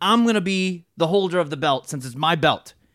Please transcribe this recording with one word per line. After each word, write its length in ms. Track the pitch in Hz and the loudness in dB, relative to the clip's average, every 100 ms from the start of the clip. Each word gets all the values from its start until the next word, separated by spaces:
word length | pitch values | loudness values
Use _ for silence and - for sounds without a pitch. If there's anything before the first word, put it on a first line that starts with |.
"I'm 240 | 185 233 233 | 0 2 4
gonna 140 | 214 | 2
be 460 | 180 190 185 175 - - | 0 0 -2 -4 -8 -4
the 100 | 160 | 0
holder 300 | 196 190 180 | 0 0 -2
of 120 | 151 | -2
the 60 | 151 | -2
belt 320 | 151 131 - | -2 -2 -4
since 160 | 147 | -10
it's 120 | 127 131 | -10 -4
my 180 | 156 | -2
belt, 400 | 170 151 113 - - _ | 2 2 0 -4 -20 _